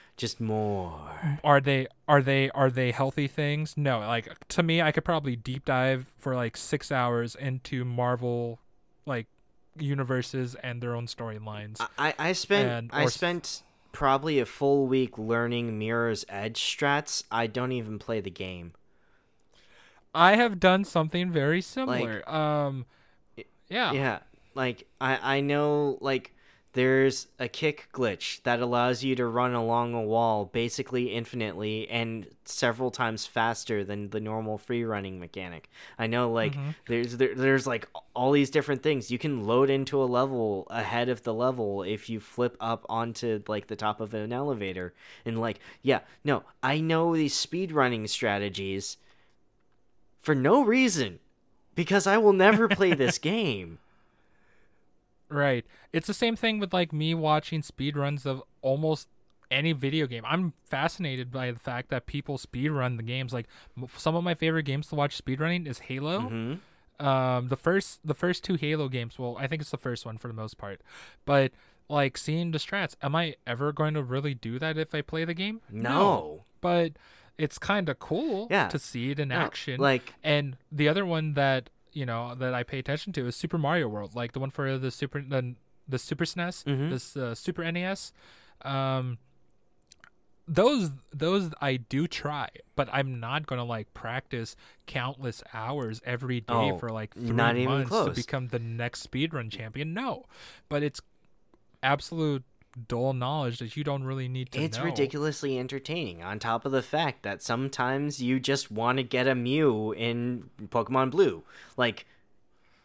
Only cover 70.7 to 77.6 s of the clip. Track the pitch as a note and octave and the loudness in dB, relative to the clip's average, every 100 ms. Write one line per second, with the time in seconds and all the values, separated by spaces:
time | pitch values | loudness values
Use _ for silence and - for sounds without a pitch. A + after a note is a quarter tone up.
70.7 | G2 - - - - - C#3+ C3+ - _ | -14 -16 -20 -20 -10 4 4 4 0 _
71.7 | _ - D3 C#3 - - D#3+ E3+ D#3 - | _ -2 0 2 -2 -2 -2 0 -2 -2
72.7 | G3+ F3+ - C#3+ D#3 E3 - - A#2+ D3 | -2 -4 -4 -2 0 0 -4 -6 -2 -2
73.7 | D3 D3+ D3+ B2+ C3 D3 C3 A2+ B2 D#3+ | 0 0 0 -2 -2 -2 -6 -6 -4 -2
74.7 | D#3 D#3+ D3+ - D#3+ E3 E3+ G3 A3+ - | -2 -2 -4 -4 -4 -4 -2 -4 -6 -10
75.7 | G#2+ A#2+ D3 G3 D#3 D#3 D3+ - _ F3 | -6 0 6 6 4 -2 -12 -18 _ 2
76.7 | F3 E3 D3+ - - - - D3+ - | 2 2 -4 -20 -20 -20 -4 -4 -2